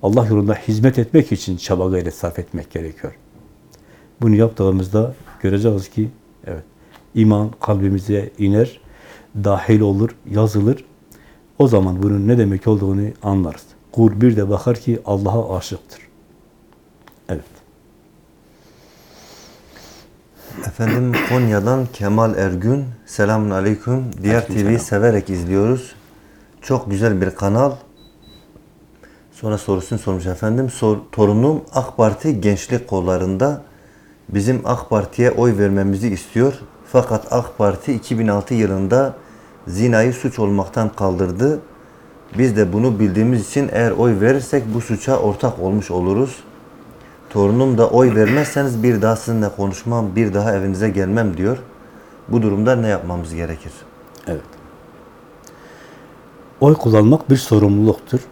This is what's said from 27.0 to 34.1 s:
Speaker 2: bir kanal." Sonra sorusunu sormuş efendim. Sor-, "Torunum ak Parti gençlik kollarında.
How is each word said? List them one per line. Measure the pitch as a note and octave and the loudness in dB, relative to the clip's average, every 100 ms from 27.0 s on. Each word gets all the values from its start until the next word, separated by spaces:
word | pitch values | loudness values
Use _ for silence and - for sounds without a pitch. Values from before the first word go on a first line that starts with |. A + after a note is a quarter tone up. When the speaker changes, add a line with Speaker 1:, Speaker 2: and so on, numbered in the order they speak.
| A2+ G2 | 0 2
Speaker 2:
bir | F#2+ | -2
kanal." | - G2 G#2+ C#3 C3+ - _ - _ - - _ - _ _ _ _ - - _ | -2 0 2 0 -2 -16 _ -20 _ -20 -20 _ -20 _ _ _ _ -20 -20 _
Sonra | - A2 G#2+ | -10 -6 -6
sorusunu | - G2 F2+ A2 | -2 -4 -2 -6
sormuş | - F#2 F2 | -4 -4 -4
efendim. | F2+ A2 A#2 C3 | -4 -2 0 -2
Sor-, | - A2 G#2+ - | -2 0 -2 -4
"Torunum | - G#2 G#2 C3+ D#3 - | 2 2 4 2 0 -2
ak | - B2+ - | -4 -4 2
Parti | A2 G#2+ D#3 B2 | 2 2 -4 0
gençlik | F#2+ G2+ - B2 - | 0 0 -2 -6 -4
kollarında. | F#2+ F2+ F#2 F#2 F#2+ C3 D3 - - - _ _ | -4 0 -2 -2 0 -2 -2 -10 -20 -20 _ _